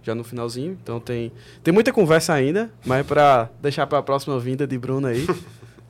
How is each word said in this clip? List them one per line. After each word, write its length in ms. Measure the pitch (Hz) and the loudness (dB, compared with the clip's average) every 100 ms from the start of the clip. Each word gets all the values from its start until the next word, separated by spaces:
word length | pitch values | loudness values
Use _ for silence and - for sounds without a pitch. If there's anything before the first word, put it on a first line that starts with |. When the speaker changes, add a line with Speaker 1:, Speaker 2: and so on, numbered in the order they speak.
Speaker 1:
já 100 | - | -8
no 120 | 113 117 | -8 -8
finalzinho. 520 | 123 120 123 151 190 | -10 -8 -8 -10 -10
Então 160 | - 117 | -10 -10
tem, 320 | 113 120 117 - - - | -8 -8 -8 -12 -20 -6
tem 100 | - | 2
muita 200 | 190 240 | 4 4
conversa 400 | 240 165 160 160 | 2 4 4 4
ainda, 360 | 151 135 185 226 - 120 | 2 2 0 -4 -8 -2
mas 220 | 127 139 | -2 2
pra 420 | 143 147 127 113 - | 4 6 6 2 -4
deixar 260 | 147 139 139 | -4 -2 0
pra 160 | 147 | 0
próxima 340 | 135 139 143 135 | 0 -2 -2 -4
vinda 300 | 123 131 143 | -4 -4 -4
de 100 | 131 | -4
Bruno 300 | 120 135 135 | -4 -2 -2
aí, 180 | 120 165 175 - - | -2 -2 -4 -8 -20
Speaker 2:
<laughs> 280 | - - - | -20 -20 -12